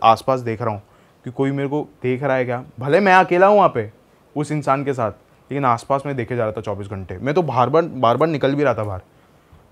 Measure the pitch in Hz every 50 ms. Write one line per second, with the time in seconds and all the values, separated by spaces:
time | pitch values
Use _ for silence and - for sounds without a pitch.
0 | - 113 113 113 - - 131 127 120 117 110 104 123 113 107 101 - _ _ _
1 | _ _ _ _ _ 131 123 - 135 135 139 139 139 135 143 151 143 - _ _
2 | - 123 127 127 147 135 131 131 127 123 120 123 135 - - - 123 139 151 190
3 | 202 190 185 185 180 - 180 175 190 202 208 208 185 151 - 123 107 104 - _
4 | _ _ _ _ _ _ - 143 151 139 151 151 139 143 135 143 139 143 131 123
5 | 117 104 - - _ _ _ _ _ - 131 143 139 123 117 117 - - 139 139
6 | 135 147 139 123 113 - 127 120 113 110 107 113 107 110 101 98 101 101 101 98
7 | 95 - 95 92 110 135 147 185 170 139 120 127 120 127 143 165 175 - - 131
8 | 135 139 - 139 156 165 156 131 131 135 143 143 147 131 117 110 107 104 95 92
9 | - _ _ _ _ _ _ _ _ _ - _ _ _